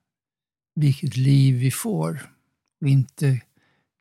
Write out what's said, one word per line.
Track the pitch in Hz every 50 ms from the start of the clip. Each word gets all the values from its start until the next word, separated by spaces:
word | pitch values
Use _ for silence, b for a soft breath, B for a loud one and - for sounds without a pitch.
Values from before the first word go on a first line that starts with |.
| _ _ _ _ _ _ _ _ _ _ _ _ _ _ _
Vilket | 160 147 139 135 - - 131 98
liv | 127 131 139 139 139 135 135 127 120
vi | 131 131
får | - - - 226 196 - - - 165 131 - - _ _ _ _ _ _ _ _ _ _
och | 160
inte | 139 139 135 127 - _ - 151 135 131 117 - _ _ _ _ _ _ _ _ _ _ _